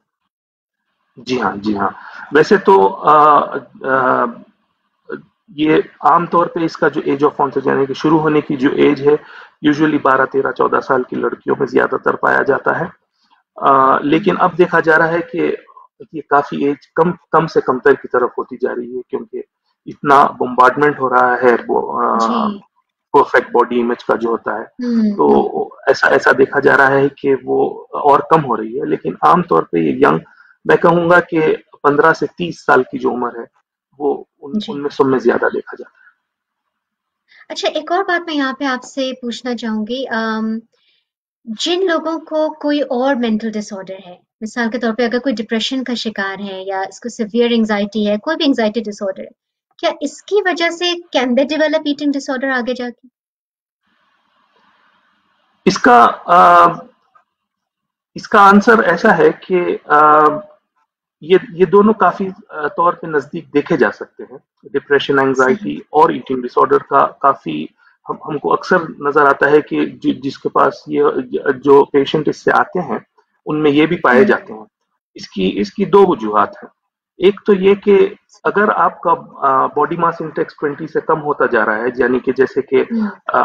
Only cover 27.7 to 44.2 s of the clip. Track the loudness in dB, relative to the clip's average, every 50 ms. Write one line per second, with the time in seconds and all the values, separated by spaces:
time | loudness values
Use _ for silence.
27.7 | -4 -8 -14 -12 -8 -2 2 4 4 4 4 2 0 0 2 0 -4 -4 -4 -6
28.7 | -8 -8 -6 -4 -4 -4 -4 -6 -6 0 2 2 4 2 2 2 0 0 0 0
29.7 | 0 0 0 0 0 2 2 2 2 0 -4 -8 _ _ _ _ _ _ 0 2
30.7 | 2 4 4 4 4 4 4 4 4 2 2 2 0 0 0 0 0 -2 -6 _
31.7 | -10 -4 -2 0 2 2 2 2 2 0 -2 -8 _ -6 -8 -8 -8 -6 -2 0
32.7 | 2 2 0 -2 -4 -6 -4 -4 -4 -4 -6 -8 -8 -10 -14 -16 _ _ _ _
33.7 | _ _ _ _ _ -6 -4 -2 -2 -4 -6 -14 _ _ -12 -8 -6 -6 -6 -6
34.7 | -8 -8 -8 -4 -2 0 0 2 0 2 2 2 0 2 0 -2 -4 -4 -8 -10
35.7 | -14 -18 -18 -20 _ _ _ _ _ _ _ _ _ _ _ _ _ _ _ _
36.7 | _ _ _ _ _ _ _ _ _ _ _ _ _ -20 -20 -16 -8 -4 -4 -2
37.7 | -2 -4 -4 -2 -2 -2 -2 -2 -2 -4 -4 -4 -4 -4 -4 -4 -4 -4 -4 -4
38.7 | -4 -6 -8 -10 -8 -6 -6 -6 -6 -8 -10 -10 -10 -8 -8 -8 -8 -6 -6 -6
39.7 | -4 -4 -4 -6 -6 -6 -6 -6 -4 -4 -4 -4 -4 -4 -4 -4 -6 -8 -10 _
40.7 | _ _ _ _ _ _ _ _ _ _ _ _ _ _ _ -14 -10 -6 -4 -4
41.7 | -2 0 0 0 -2 -2 -4 -4 -6 -8 -8 -6 -4 -2 -2 -2 -4 -4 -4 -2
42.7 | -2 -2 -2 -2 -2 -2 0 0 0 0 0 -2 -2 -2 -4 -6 -8 -8 -8 -10
43.7 | -12 -14 -14 -14 -16 -16 -18 -20 -20 -20